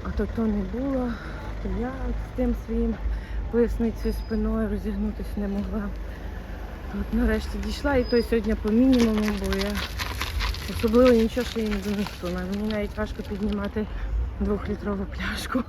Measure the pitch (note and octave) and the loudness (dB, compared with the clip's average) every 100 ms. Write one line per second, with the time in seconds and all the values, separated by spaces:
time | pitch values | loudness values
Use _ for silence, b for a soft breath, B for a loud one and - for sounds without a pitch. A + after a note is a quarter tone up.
0 | - F#3 G#3 - A3 G#3 F#3+ A3 C4+ C4+ | -4 -2 -2 0 0 2 0 -2 0 0
1 | B3 A#3 B B B B G3+ F#3+ A#3+ C4 | 0 -2 B B B B -4 -2 -4 -4
2 | B3+ B3 - - B3 A#3 - A3+ A#3 G#3+ | -4 -2 -4 0 0 0 -2 0 2 0
3 | B B B B - A#3 A#3 - A#3 G#3+ | B B B B 0 2 4 4 0 0
4 | A3+ A3 - A3 G#3+ A3 G#3+ G3+ F#3 G3 | -2 -2 -2 0 0 0 0 -2 -2 -2
5 | G#3+ - F#3 - G3+ G3+ G3 G#3 G3+ - | -2 -2 -6 -4 -2 -2 -2 -2 -4 -6
6 | B B B B B B - - - G3+ | B B B B B B -8 -10 -8 -4
7 | G3+ A3+ A#3+ A3 - G#3 G3 A3 C#4+ C#4 | -2 2 4 2 0 -4 -4 -2 2 2
8 | A#3+ A#3+ A3 A3+ G#3 A3 G#3+ A3 C4 B3+ | 4 2 4 2 2 0 2 6 6 8
9 | A#3 A3 G#3+ G3+ G3 F#3+ G3+ G#3 F#3 - | 6 4 2 0 0 0 0 -2 -4 -6
10 | - - - - - - - G3 A#3 A3+ | -6 -4 -4 -2 -2 -2 -4 0 4 8
11 | B3+ A#3+ A3+ B3+ A#3+ A#3 A3 G#3 F#3+ G3+ | 8 8 6 2 -2 -2 -2 -2 -2 -2
12 | G3 - F3+ F3+ F3+ G3+ G#3+ G#3+ G#3 - | -2 -4 -4 -4 -4 -2 -2 -2 -2 -4
13 | G#3+ - - G3+ G#3 G3+ G3+ A3 G#3+ B | -4 -4 -6 -4 -2 0 -2 -2 -4 B
14 | B B - - G3 G3+ - G#3+ G#3 G3 | B B -2 -2 0 0 -2 -4 -2 -2
15 | G3 - F#3+ G#3+ - B3+ | -4 -4 -4 -4 -2 -2